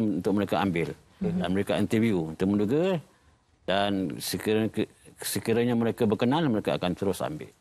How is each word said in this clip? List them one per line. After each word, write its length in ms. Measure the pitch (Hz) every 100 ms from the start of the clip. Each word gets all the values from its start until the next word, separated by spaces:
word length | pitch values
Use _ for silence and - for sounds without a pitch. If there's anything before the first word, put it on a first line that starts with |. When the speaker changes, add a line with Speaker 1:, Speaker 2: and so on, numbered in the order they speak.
Speaker 1:
untuk 320 | 110 82 90 101
mereka 240 | 98 80
ambil. 320 | 95 82 78 67 - -
Speaker 2:
Hmm. 160 | 90 87
Speaker 1:
Dan 100 | 87 95
mereka 240 | 101 87
interview, 560 | 104 113 113 95 80 80
temuduga, 640 | 95 101 104 143 185 175 - _ _ _ _ _
dan 560 | - 95 101 98 90 62
sekiranya, 480 | - 90 104 107 110 - 110 - - -
sekiranya 560 | - 101 - 113 120 120
mereka 320 | 113 104 113
berkenan, 400 | 104 123 147 156
mereka 320 | 107 - 69
akan 160 | 90 87
terus 240 | 98 90
ambil. 240 | - 156 - -